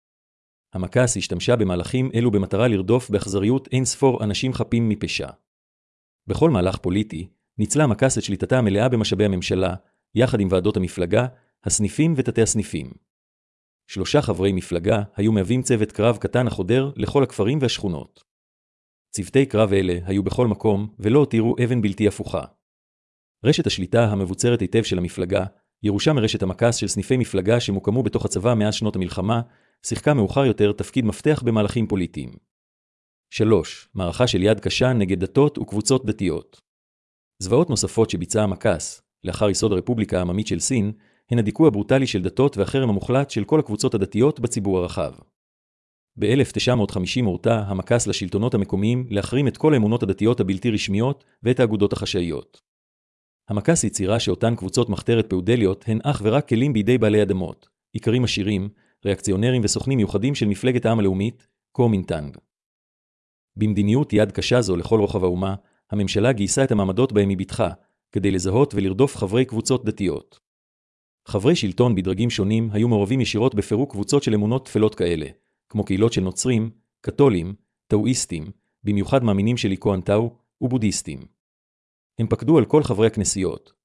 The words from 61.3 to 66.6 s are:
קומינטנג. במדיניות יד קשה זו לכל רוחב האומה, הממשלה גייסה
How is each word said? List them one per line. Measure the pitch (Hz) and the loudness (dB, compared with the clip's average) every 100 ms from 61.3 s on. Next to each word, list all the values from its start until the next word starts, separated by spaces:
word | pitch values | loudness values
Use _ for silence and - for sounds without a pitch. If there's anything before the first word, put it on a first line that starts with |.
| - _ _ _ | -6 _ _ _
קומינטנג. | - 120 101 - 82 71 - _ _ _ _ _ _ _ _ _ _ _ 101 | 0 2 0 -2 -6 -8 -16 _ _ _ _ _ _ _ _ _ _ _ -2
במדיניות | 107 101 104 120 147 | 0 2 2 2 2
יד | 107 104 | 2 2
קשה | - - 123 | 0 0 2
זו | 104 87 | 2 -2
לכל | - 110 | 2 2
רוחב | 101 101 | 2 0
האומה, | 90 90 95 98 _ _ _ | 0 0 -4 -6 _ _ _
הממשלה | 104 95 104 117 | -4 0 2 2
גייסה | 117 101 - | 2 0 0